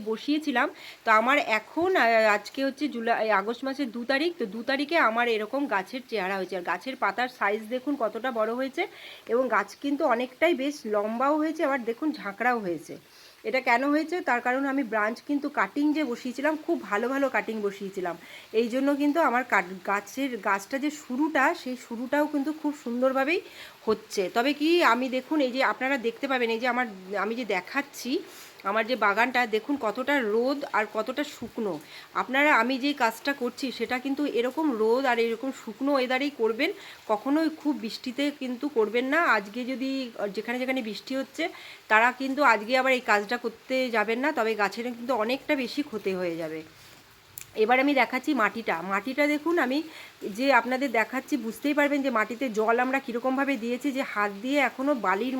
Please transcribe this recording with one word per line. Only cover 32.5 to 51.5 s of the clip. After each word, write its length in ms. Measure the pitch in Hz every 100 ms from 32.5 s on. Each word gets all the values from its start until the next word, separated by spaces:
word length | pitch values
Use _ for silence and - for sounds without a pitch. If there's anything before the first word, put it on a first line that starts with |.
| 262
আমি 120 | 233 262
যেই 140 | 277 285
কাজটা 300 | 233 226 - 277
করছি 240 | 240 - 262 214
সেটা 180 | 226 247
কিন্তু 240 | 269 277 285 -
এরকম 280 | 247 285 311 226
রোদ 200 | 220 240 269
আর 80 | 233 233
এরকম 240 | 226 269 -
শুকনো 320 | - 208 269
ওয়েদারেই 380 | 285 254 254 285 277
করবেন, 300 | 220 226 330 - - - -
কখনোই 380 | 214 269 294 320 311
খুব 140 | 294 240
বৃষ্টিতে 400 | 214 - 262 233 285 285
কিন্তু 260 | 262 247 294
করবেন 380 | 226 214 233 262
না। 60 | 302 330 220
আজকে 240 | 202 220 247
যদি 180 | 262 262 269 247 - 208 196
যেখানে 200 | 214 247
যেখানে 180 | 254 254 220
বৃষ্টি 240 | 202 - 262
হচ্ছে 240 | 262 - 339 - - - -
তারা 200 | 220 240 247
কিন্তু 200 | 269 269 277
আজকে 200 | 220 214 262
আবার 120 | 262 262
এই 60 | -
কাজটা 260 | 208 202 240
করতে 320 | 233 - - 262 254 220
যাবেন 220 | 208 226
না, 40 | 285 285
তবে 140 | 220
গাছের 300 | 214 196 220 240 233
কিন্তু 140 | 240 247
অনেকটা 300 | 214 269 - 294
বেশি 180 | 240 -
ক্ষতি 300 | 285 214 202 185
হয়ে 160 | 180 165
যাবে। 180 | 160 160 160 - - - - - - - - -
এবার 160 | 214 254
আমি 80 | 277
দেখাচ্ছি 360 | 269 226 254 302 269
মাটিটা। 340 | 208 226 214 165
মাটিটা 420 | 180 196 226 262 294
দেখুন 280 | 294 311 339 247
আমি 120 | 277 320 - - - - 196
যে 80 | 269 247
আপনাদের 280 | 240 254 277
দেখাচ্ছি, 420 | 226 214 262 - 285
বুঝতেই 380 | 226